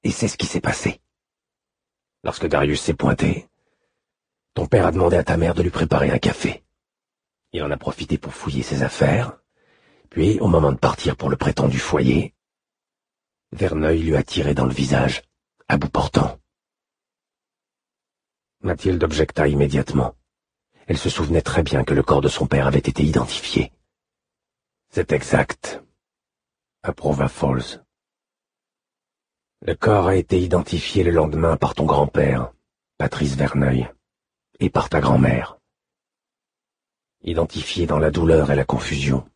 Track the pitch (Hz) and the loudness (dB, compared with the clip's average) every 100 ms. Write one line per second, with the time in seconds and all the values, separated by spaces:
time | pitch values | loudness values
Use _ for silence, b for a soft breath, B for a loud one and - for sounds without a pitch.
0 | - - - - - - - - - - | -4 -2 -4 -4 -6 -4 -4 -4 -4 -6
1 | _ _ _ _ _ _ _ _ _ _ | _ _ _ _ _ _ _ _ _ _
2 | _ _ - - 85 73 71 73 - 73 | _ _ -10 -6 -2 2 2 0 -2 0
3 | 65 65 - - - _ _ _ _ _ | 0 2 0 -2 -8 _ _ _ _ _
4 | _ _ _ _ _ - 85 - 85 85 | _ _ _ _ _ -6 2 2 4 2
5 | 87 87 - 85 85 85 87 - 80 73 | 4 2 2 0 0 0 -2 0 0 2
6 | 71 71 - - - - _ _ _ _ | 2 2 0 -2 -6 -6 _ _ _ _
7 | _ _ _ _ _ 85 73 71 - - | _ _ _ _ _ -6 -4 -4 -6 -8
8 | - 80 - - - 69 62 69 65 - | -6 -6 -6 -10 -8 -6 -4 -2 -4 0
9 | 71 95 120 - _ b b b b b | 2 2 -2 -10 _ b b b b b
10 | b - 87 107 - 85 73 65 - - | b 0 2 2 4 4 4 2 0 0
11 | - 67 69 - - - 67 65 - 76 | -4 -2 -4 0 -2 0 0 0 -2 2
12 | 64 71 - _ _ _ _ _ _ _ | 4 2 -2 _ _ _ _ _ _ _
13 | _ _ _ _ _ 76 92 78 78 82 | _ _ _ _ _ -4 -2 0 2 2
14 | 80 73 65 - 71 71 65 65 67 67 | 2 0 0 -2 -2 0 0 0 0 2
15 | 67 - _ _ _ _ _ 71 73 - | 0 -2 _ _ _ _ _ -2 0 -2
16 | 73 - - - _ _ _ _ _ _ | 0 0 0 -6 _ _ _ _ _ _
17 | _ _ _ _ _ _ _ _ _ _ | _ _ _ _ _ _ _ _ _ _
18 | _ _ _ _ _ _ 95 85 92 90 | _ _ _ _ _ _ -6 -2 -2 0
19 | 82 76 78 - 73 71 71 69 65 73 | 0 0 -2 0 0 2 0 0 0 -2
20 | 62 - _ _ _ _ _ b b - | -2 -6 _ _ _ _ _ b b -4
21 | - - 76 82 - - 76 71 65 69 | -4 -4 0 0 0 -2 0 0 0 0
22 | 67 73 71 - 65 69 67 69 - - | 2 2 2 0 0 2 2 0 0 0
23 | 76 73 64 - - - - _ _ _ | 2 2 -2 -8 -4 -2 -2 _ _ _
24 | _ _ _ _ _ _ _ _ _ - | _ _ _ _ _ _ _ _ _ -6
25 | - 76 - - 69 - - - _ _ | -2 -2 0 0 0 -6 -12 -14 _ _
26 | _ _ _ _ _ _ _ _ - - | _ _ _ _ _ _ _ _ -10 -4
27 | 73 71 67 - 71 65 - - _ _ | -2 0 -2 0 -2 -2 -4 -14 _ _
28 | _ _ _ _ _ _ _ _ _ _ | _ _ _ _ _ _ _ _ _ _
29 | _ _ _ _ _ _ - 85 - 104 | _ _ _ _ _ _ -8 -2 2 2
30 | 90 95 - 92 90 87 - 85 - 101 | 4 0 2 0 2 0 0 -6 -2 0
31 | 87 82 78 78 82 80 - - 78 71 | 2 2 2 0 0 0 -2 0 0 2
32 | 71 73 71 65 60 _ _ _ _ _ | 2 2 0 0 -4 _ _ _ _ _
33 | 71 - 73 67 69 69 69 65 62 - | -6 -2 -4 -2 -2 0 0 0 -2 -10
34 | _ _ _ _ _ _ - - - 78 | _ _ _ _ _ _ -2 0 0 0
35 | 69 67 64 62 - - _ _ _ _ | 2 4 4 2 -4 -16 _ _ _ _
36 | _ _ _ _ _ _ _ _ _ _ | _ _ _ _ _ _ _ _ _ _
37 | _ _ 85 80 82 - - - 82 76 | _ _ -6 -2 -2 -4 -8 -4 0 2
38 | 78 76 82 80 71 71 67 64 - 73 | 2 2 4 4 4 0 0 -2 -4 -2
39 | 69 67 - | 0 -2 -4